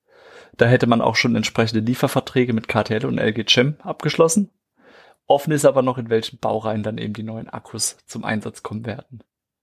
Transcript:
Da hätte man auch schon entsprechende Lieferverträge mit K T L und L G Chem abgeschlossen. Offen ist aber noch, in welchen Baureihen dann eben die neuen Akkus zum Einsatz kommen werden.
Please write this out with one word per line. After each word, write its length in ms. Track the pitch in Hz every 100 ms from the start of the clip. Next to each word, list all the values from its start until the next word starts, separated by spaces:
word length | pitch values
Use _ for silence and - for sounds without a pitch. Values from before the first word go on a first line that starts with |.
| _ _ - - - -
Da 80 | 120
hätte 220 | 123 120
man 140 | 117
auch 140 | 117 110
schon 200 | 123 110
entsprechende 500 | 107 - 110 110 110
Lieferverträge 680 | 123 135 135 - 131 123
mit 140 | 110 -
K 160 | 110
T 120 | - 110
L 100 | 135
und 120 | 120
L 160 | 110
G 100 | 113
Chem 320 | 107 - 135 151
abgeschlossen. 720 | 190 - 151 - 165 214 196 _ _ _ _ - - _ -
Offen 260 | 143 156
ist 120 | 147 143
aber 180 | 131
noch, 160 | 127 127
in 100 | 113
welchen 300 | 113 - -
Baureihen 420 | 107 107 110 107
dann 160 | 104 113
eben 160 | 110
die 80 | 104
neuen 280 | 110 113 -
Akkus 480 | 117 - 113 - - _
zum 180 | 113 107
Einsatz 380 | 110 110 -
kommen 240 | - 107 113
werden. 360 | 107 - 120 _ _ _ _